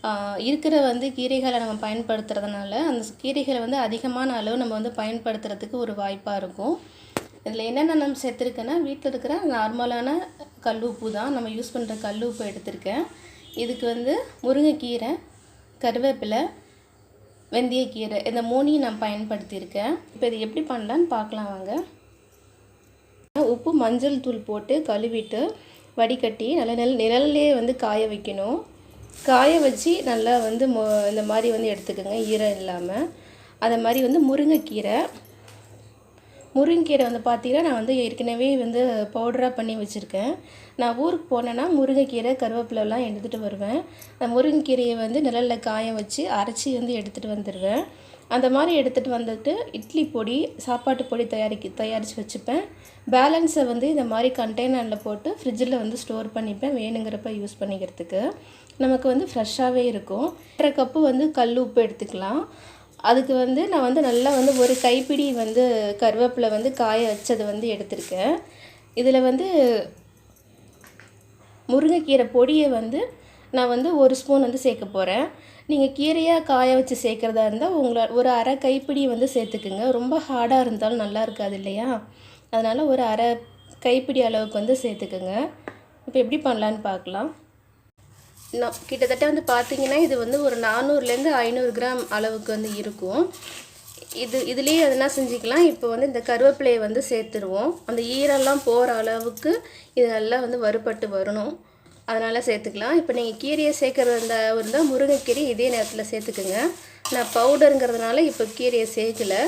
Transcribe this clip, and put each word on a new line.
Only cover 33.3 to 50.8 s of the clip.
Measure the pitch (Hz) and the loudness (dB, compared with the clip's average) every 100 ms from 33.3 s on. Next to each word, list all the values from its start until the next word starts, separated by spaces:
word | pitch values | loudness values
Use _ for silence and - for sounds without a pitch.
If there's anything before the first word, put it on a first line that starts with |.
| - - - | -20 -20 -2
அதே | 226 233 | 0 2
மாதிரி | 226 254 | 2 2
வந்து | 254 311 | 4 4
முருங்கைக்கீரை, | 269 277 294 311 - 214 202 233 370 - - - - - - - - _ _ - - - - | 4 4 4 4 2 -6 0 0 -2 -8 -20 -20 -20 -20 -20 -20 -20 _ _ -20 -20 -20 -4
முருங்கைக்கீரை | 269 294 339 320 285 | 2 4 2 2 2
வந்து | 240 233 | 2 0
பார்த்தீங்கன்னா, | 240 233 247 285 330 | -2 -2 0 0 2
நான் | 233 | 0
வந்து | 220 262 | 0 0
ஏற்கனவே | 233 - 240 233 262 269 | -2 -4 -4 0 0 2
வந்து | 233 240 254 220 208 | 0 0 0 0 -4
பவுடரா | 226 233 254 254 | -2 -2 0 -2
பண்ணி | 254 226 | -2 -6
வச்சுருக்கேன். | 220 208 208 196 190 233 370 - - - | -6 -8 -10 -8 -4 -4 -6 -10 -20 -16
நான் | - 233 233 | -2 -2 0
ஊருக்கு | 311 349 - | 0 -2 -2
போனேன்னா | 240 240 233 320 | -2 -2 -2 0
முருங்கைக்கீரை, | 302 269 269 269 233 233 | 2 4 4 2 0 -2
கருவேப்பிலெல்லாம் | 262 226 233 233 220 214 226 | 0 -2 -2 -4 -2 -2 -2
எடுத்துகிட்டு | 240 208 202 220 | -4 -6 -8 -8
வருவேன். | 208 196 202 285 339 - - - | -8 -6 -4 -4 -6 -18 -20 -6
அந்த | 240 | 0
முருங்கைக்கீரையை | 240 302 302 294 254 240 | 2 4 2 4 4 4
வந்து | 233 220 254 | 0 0 0
நிழல்ல | 277 233 247 226 | 2 2 0 0
காய | 226 214 226 | -2 -2 -2
வச்சு | 226 208 - 339 | -4 -6 -4 -2
அரைச்சி | 220 208 226 277 | 0 -2 -4 -2
வந்து | 247 240 | -2 -2
எடுத்துகிட்டு | 240 202 - 214 | -4 -6 -10 -8
வந்துடுவேன். | 208 196 185 190 233 392 - - - - | -6 -6 -4 -2 -2 -4 -14 -20 -20 -4
அந்த | 240 262 | 0 2
மாதிரி | 262 330 320 | 4 4 2
எடுத்துகிட்டு | 254 262 254 233 | 2 0 -2 -4
வந்துட்டு | 226 220 285 392 - | -4 -4 -2 -2 -6
இட்லி | 220 - 320 | -10 -4 -2
பொடி, | 302 233 214 262 - - | -2 -2 -2 -2 -4 -6
சாப்பாட்டு | - 240 | -4 -2